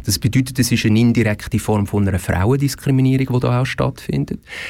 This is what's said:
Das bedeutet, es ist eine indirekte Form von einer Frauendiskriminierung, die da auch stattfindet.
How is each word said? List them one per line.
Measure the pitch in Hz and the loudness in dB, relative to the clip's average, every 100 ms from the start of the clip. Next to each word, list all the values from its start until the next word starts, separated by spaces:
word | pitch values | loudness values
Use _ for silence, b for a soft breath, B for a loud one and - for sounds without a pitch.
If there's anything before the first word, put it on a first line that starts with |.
Das | - - | -6 -2
bedeutet, | 113 135 127 - | 0 0 0 -2
es | 120 | 0
ist | 117 110 | 0 2
eine | 107 | 4
indirekte | 120 117 110 101 - 107 | 4 4 0 -2 -4 -4
Form | - 104 98 | 0 -2 0
von | 101 98 | 0 0
einer | 95 | 0
Frauendiskriminierung, | - 85 101 139 139 - 135 131 131 131 131 | -2 0 2 2 0 -2 0 2 4 2 0
die | 127 | 0
da | 127 123 | 2 0
auch | 131 | 0
stattfindet. | - 127 - - 139 147 - B B B | -2 -2 -4 -6 -4 -4 -8 B B B